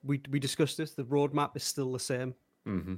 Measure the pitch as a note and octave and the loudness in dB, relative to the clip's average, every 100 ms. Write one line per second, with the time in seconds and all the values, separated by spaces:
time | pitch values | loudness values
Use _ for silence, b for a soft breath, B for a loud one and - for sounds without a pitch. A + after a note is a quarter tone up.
0 | C3+ C#3 C#3 C#3 C3 - D3 - D#3 - | -2 -2 2 0 0 2 2 2 -4 -4
1 | B2 C#3+ C#3+ D3 C#3+ C#3 - - C3 B2+ | 0 2 4 2 0 -2 -4 -2 -2 -2
2 | - B2+ B2+ B2+ _ _ - F#2 E2+ | -2 -2 -2 -6 _ _ -4 -2 -2